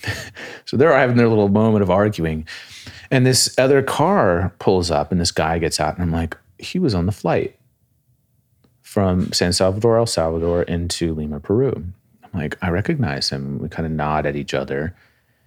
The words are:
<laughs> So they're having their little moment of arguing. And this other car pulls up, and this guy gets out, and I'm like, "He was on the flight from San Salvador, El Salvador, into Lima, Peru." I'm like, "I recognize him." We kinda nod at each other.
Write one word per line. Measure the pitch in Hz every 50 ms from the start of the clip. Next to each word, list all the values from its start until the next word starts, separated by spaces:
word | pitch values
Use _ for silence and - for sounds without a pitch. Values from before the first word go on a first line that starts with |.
| -
<laughs> | - - - - - - - - - - - -
So | - -
they're | 113 143 165 143 131
having | 139 123 120
their | 120 120 113
little | 113 107 101 101
moment | 98 107 110 113 107 104 101
of | 90
arguing. | 90 98 104 107 104 - 82 80 78 78 78 - - - - - - - - - - - - -
And | 139 131 127
this | 131 127 - - - -
other | - 131 135 143 139 135
car | - - - 147 180 208 185 120 95 87 87 92 92 - _
pulls | - 117 95 92 85 82
up, | 80 73 71 - 92
and | 87
this | 85 -
guy | - - 80 78 82 82
gets | 82 78 - -
out, | 76 78 78
and | 90 87
I'm | 82 82
like, | 82 85 82 - - _ _ _ -
"He | - - - 180
was | 185 131 101
on | 87 85
the | 95 101
flight | - - 170 147 95 - - - _ _ _ _ _ _ _ _ _ _ _ _ _ _ _ _ _ _ _ _ _ _ _ _ _ _
from | - - 104 98 92 90 92 - - -
San | - 95 87 90
Salvador, | - 95 95 95 107 113 117 113
El | 113 117
Salvador, | 113 - 85 80 80 82 82 82 85 87 87 -
into | - 87 85 87 85 - - 85 82 80
Lima, | 78 76 76 76 73
Peru." | - - 98 120 139 127 - - 80 90 - - _ _ _ _ -
I'm | _ - 87
like, | 73 73 - - 92
"I | 90
recognize | 85 101 - - 170 143 117 78 69 69 - -
him." | - 69 69 69 69 58
We | - 82
kinda | - - 82 80
nod | 80 76 76 76 76 76 73
at | 73 71
each | 71 67 - -
other. | 67 69 69 69 69 76 90 - _ _ _ _ _ _ _ _ _ _